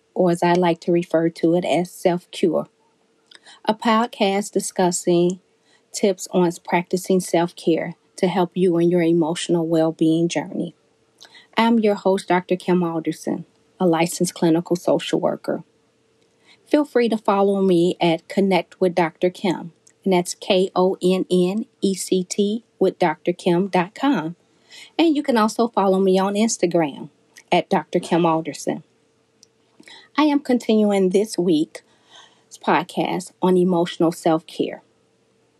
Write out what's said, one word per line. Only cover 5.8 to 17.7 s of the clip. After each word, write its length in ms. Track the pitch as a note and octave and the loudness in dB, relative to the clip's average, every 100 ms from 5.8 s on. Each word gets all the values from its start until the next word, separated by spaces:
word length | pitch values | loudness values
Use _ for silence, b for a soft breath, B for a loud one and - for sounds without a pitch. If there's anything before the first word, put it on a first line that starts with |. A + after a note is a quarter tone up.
| _ | _
tips 340 | - G#3 F#3 - | -2 -2 -2 -4
on 180 | F#3+ F3 F3 | 0 0 -2
practicing 560 | - F3 F3 F3+ - F#3 | -4 -4 -2 -6 0 -2
self-care 760 | - E3+ F3 - F#3 D#3+ E3 - _ - | 0 -2 -2 -2 -2 -2 -2 -12 _ -4
to 100 | F#3 | -2
help 240 | F#3 F3 | 0 -2
you 220 | F#3 F#3 E3 | 0 0 2
in 120 | E3+ | 2
your 100 | F3+ | 2
emotional 640 | E3 E3+ D#3 F3 - E3+ | 2 2 0 -4 -2 -2
well-being 640 | D#3+ E3 D#3+ D#3+ D#3+ D#3+ E3+ | 0 0 0 0 0 2 0
journey. 460 | - F#3 - E3+ - _ _ _ _ B B B - | -2 -6 -8 -8 -12 _ _ _ _ B B B 0
I'm 220 | A3+ A#3 | 2 2
your 160 | G#3 | 2
host, 320 | G3+ F#3+ F#3+ - | 2 0 0 0
Doctor 300 | F3+ - F#3 | -2 0 -2
Kim 260 | - F3+ | 2 0
Alderson, 640 | E3+ E3 D#3+ E3 - F3+ D#3+ _ _ _ | 0 -2 -4 -6 -8 -8 -10 _ _ _
a 80 | F#3+ | 0
licensed 480 | E3 E3+ - F3 | 2 0 -2 -4
clinical 400 | - E3+ D#3+ - | 0 2 2 0
social 460 | F3 - D#3+ - D#3+ | -2 0 -2 0 -2
worker. 420 | E3+ - - E3 - _ _ _ _ _ b b b b _ | -2 -4 -6 -8 -8 _ _ _ _ _ b b b b _
Feel 180 | D4+ | 0
free 240 | C#4+ A#3+ A#3+ | 2 0 0
to 80 | A3 | 0
follow 460 | - G3 G3+ G3 | 0 2 2 2
me 340 | F#3+ | 2